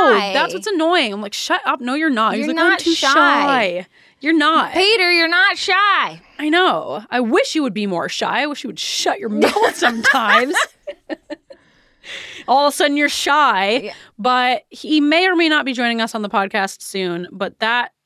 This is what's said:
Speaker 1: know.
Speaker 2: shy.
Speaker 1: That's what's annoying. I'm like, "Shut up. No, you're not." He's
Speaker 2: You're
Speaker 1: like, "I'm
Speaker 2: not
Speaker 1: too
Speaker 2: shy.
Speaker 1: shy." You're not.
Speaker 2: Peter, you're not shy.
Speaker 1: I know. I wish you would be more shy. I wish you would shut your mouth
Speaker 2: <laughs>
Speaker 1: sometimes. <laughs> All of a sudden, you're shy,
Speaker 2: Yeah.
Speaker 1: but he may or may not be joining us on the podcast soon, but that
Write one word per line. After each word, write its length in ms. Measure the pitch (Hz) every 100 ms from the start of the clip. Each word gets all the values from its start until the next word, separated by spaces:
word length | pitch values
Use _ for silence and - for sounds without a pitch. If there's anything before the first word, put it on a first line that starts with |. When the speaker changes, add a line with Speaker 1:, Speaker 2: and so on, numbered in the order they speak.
| 330
Speaker 1:
know. 60 | 226
Speaker 2:
shy. 140 | 202
Speaker 1:
That's 180 | 196 330 359
what's 100 | 440
annoying. 480 | 370 320 349 247
I'm 80 | 202
like, 140 | 208 -
"Shut 260 | - 339
up. 160 | - 277
No, 140 | 240
you're 160 | 277 320
not." 240 | 240 220
He's 140 | 196 302
Speaker 2:
You're 80 | 320
Speaker 1:
like, 80 | 339
"I'm 60 |
Speaker 2:
not 80 | 370
Speaker 1:
too 160 | 339 320
Speaker 2:
shy. 180 | 285
Speaker 1:
shy." 760 | 294 330 262 285 262 202 175 185 _ _ _
You're 160 | 285 330
not. 380 | 294 320 -
Speaker 2:
Peter, 380 | 330 381 453 359
you're 160 | 349 330
not 320 | 349 392 370
shy. 600 | - 370 415 359 214 160 - -
Speaker 1:
I 100 | 302
know. 540 | 330 370 170 131 143 214
I 80 | 240
wish 340 | 233 320 554
you 80 | 320
would 140 | 269 196
be 100 | 208
more 240 | 170 185
shy. 320 | - 220 220
I 60 | 294
wish 160 | 285
you 40 | 226
would 120 | -
shut 400 | - - 359 403
your 100 | 233
mouth 460 | 214 - 403 453 -
Speaker 2:
<laughs> 0 |
Speaker 1:
sometimes. 800 | 330 233 - 262 220 220 262 403 587 _ - 359 _
<laughs> 1400 | - _ - _ - _ _ _ _ - - - - -
All 200 | 262 285
of 60 |
a 20 | 285
sudden, 220 | 294 285
you're 120 | 294
shy, 600 | - - 294 277 202 196 240
Speaker 2:
Yeah. 100 | 202 - - -
Speaker 1:
but 460 | 226 254 247 240 -
he 320 | - 311 311
may 260 | 294 320 381
or 80 | 339
may 140 | 330
not 160 | 302 277
be 80 |
joining 280 | 247 240 233
us 140 | 226 226
on 80 |
the 60 | 202
podcast 520 | 208 196 208 190 -
soon, 460 | - 196 185 170 175
but 280 | 185 190 -
that 320 | 220 240 240 _